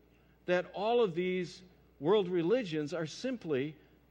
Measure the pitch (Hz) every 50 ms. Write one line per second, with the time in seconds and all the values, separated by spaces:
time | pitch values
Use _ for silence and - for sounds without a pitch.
0 | _ _ - _ _ _ _ _ - - 180 180 175 175 - 170 190 220 240 240
1 | 233 196 151 165 180 185 185 185 180 165 - - - - - _ - - - -
2 | 139 156 202 220 196 175 185 175 160 170 220 262 247 180 156 156 151 143 170 165
3 | 165 151 - - - 254 262 220 - 170 147 123 135 156 151 - - - _ -
4 | _ _